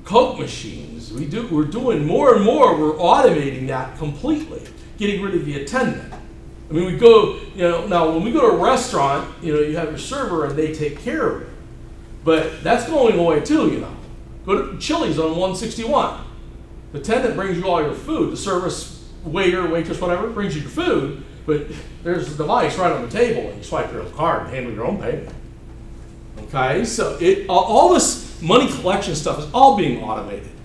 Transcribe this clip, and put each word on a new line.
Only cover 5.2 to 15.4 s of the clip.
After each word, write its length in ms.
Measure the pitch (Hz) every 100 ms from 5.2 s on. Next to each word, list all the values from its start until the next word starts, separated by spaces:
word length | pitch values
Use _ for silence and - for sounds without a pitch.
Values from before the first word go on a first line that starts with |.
rid 140 | 196 175
of 100 | 147
the 160 | 143
attendant. 520 | - 254 214 - - - - - - - -
I 40 |
mean, 120 | 156 185
we 120 | -
go, 420 | 233 220 180 - -
you 100 | 190
know, 220 | 175 170 -
now 220 | 175 160
when 140 | 160
we 80 | 208
go 80 | 311
to 140 | 240 170
a 20 |
restaurant, 760 | 202 262 - 180 139 147 - -
you 100 | 165
know, 60 | 151
you 160 | 151 160
have 140 | 156
your 80 | 156
server 480 | - 277 233 170 143
and 100 | 139
they 160 | 156
take 280 | - 147 -
care 260 | 240 311 233
of 140 | -
it. 80 | - - - - - - - -
But 400 | 160 160 - -
that's 240 | 165 233 269
going 320 | 320 233 175
away 220 | 170 151
too, 280 | - 311 214
you 120 | 131
know. 140 | - - - - - - 170
Go 260 | 202 -
to 80 | -
Chili's 400 | - 330 208 151
on 160 | 160
one 200 | 165